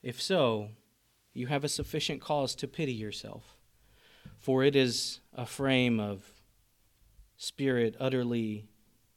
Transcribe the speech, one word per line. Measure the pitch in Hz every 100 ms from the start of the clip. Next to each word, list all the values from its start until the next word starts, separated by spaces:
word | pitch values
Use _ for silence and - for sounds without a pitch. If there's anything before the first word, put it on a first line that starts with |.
If | 120 -
so, | - 185 127 110 104 110 _ _ _ _ _
you | - 123
have | 143
a | 147
sufficient | - 143 156 - 139
cause | - 147 131 -
to | 147
pity | - 143
yourself, | 113 107 - 107 107 - - _ _ _ _ _ - - -
for | - 131
it | 139 139
is | 127 113 - - _
a | -
frame | 120 - 135 131 123 110
of | 104 98 - - _ _ _ _ _ _ _ - - -
spirit | - - 135 123 113 117
utterly | 131 127 120 120 110 107 104 _ _ _ _